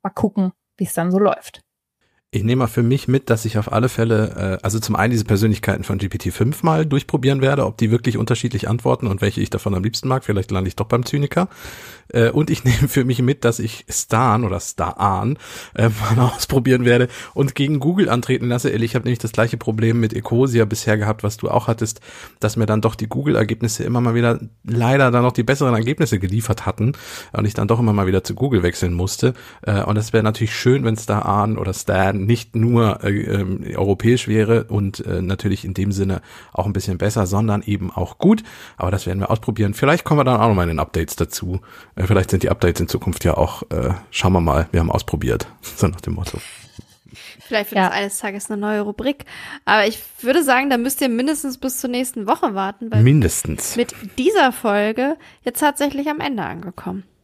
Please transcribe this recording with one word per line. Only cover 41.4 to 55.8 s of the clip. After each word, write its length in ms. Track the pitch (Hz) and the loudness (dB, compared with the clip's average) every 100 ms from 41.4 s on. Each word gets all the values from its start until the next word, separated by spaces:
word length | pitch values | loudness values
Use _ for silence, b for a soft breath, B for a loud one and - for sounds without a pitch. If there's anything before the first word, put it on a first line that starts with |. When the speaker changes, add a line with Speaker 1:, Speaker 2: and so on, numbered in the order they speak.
| 90 92 B B B - | -6 -6 B B B -4
Speaker 2:
Äh, 80 | |
vielleicht 260 | 92 95 87 | 2 2 4
sind 120 | 87 | 0
die 60 | - | 0
Updates 320 | - 90 - | 2 2 2
in 80 | 87 | -2
Zukunft 380 | - - 82 87 | -2 -4 0 0
ja 100 | 78 | 2
auch, 280 | 78 - - | 0 -2 -6
äh, 200 | 82 64 90 - | -4 -2 -4 -6
schauen 220 | - 92 | -2 2
wir 80 | 92 | 4
mal, 280 | 80 69 85 | 4 2 2
wir 80 | 82 | 0
haben 100 | 82 | 2
ausprobiert. 580 | - - 76 62 55 - - | 0 -2 -4 -2 -4 -6 -14
<laughs> 160 | - - | -18 -2
So 100 | 98 | -2
nach 140 | 90 | -2
dem 140 | - | -8
Motto. 240 | 85 90 - - - - - _ _ _ B B B | -6 -6 -10 -14 -20 -20 -20 _ _ _ B B B
Speaker 3:
Vielleicht 320 | - 220 208 | -6 -4 -2
wird 40 | 202 | 0
Speaker 1:
Ja. 120 | 185 | 0
Speaker 3:
das 100 | - | 0
eines 200 | 202 - | -4 -6
Tages 320 | 208 196 - | -8 -8 -8
eine 80 | 208 | -6
neue 220 | 208 208 | -2 -2
Rubrik. 460 | 208 208 247 285 - B B B - | -4 -4 -6 -6 -12 B B B 2
Aber 200 | 214 202 | 2 2
ich 160 | 220 - - | -2 -16 -6
würde 200 | 233 311 | 2 2
sagen, 280 | 277 247 277 | 4 2 2
da 80 | 247 | 0
müsst 240 | 240 - | 0 -2
ihr 80 | 269 | 0
mindestens 480 | 233 269 302 277 254 | 0 0 -2 -6 -6
bis 200 | 262 254 | -6 -6
zur 120 | 254 | -4
nächsten 360 | 247 254 240 202 | -4 -4 -6 -2
Woche 280 | 320 - | 0 0
warten, 360 | 196 196 - 226 | -2 -6 -6 -2
weil 120 | 107 | 4
Speaker 2:
Mindestens. 760 | 120 151 95 - - 113 - 233 | 6 6 2 -2 -6 -6 -6 -4
Speaker 3:
mit 180 | 240 - 208 - | -4 -6 -10 -2
dieser 340 | 269 415 269 | 2 4 2
Folge 680 | - 220 202 208 220 269 311 B B | 2 0 0 0 0 -2 -4 B B
jetzt 180 | - 247 | -8 0
tatsächlich 480 | 294 285 | 0 0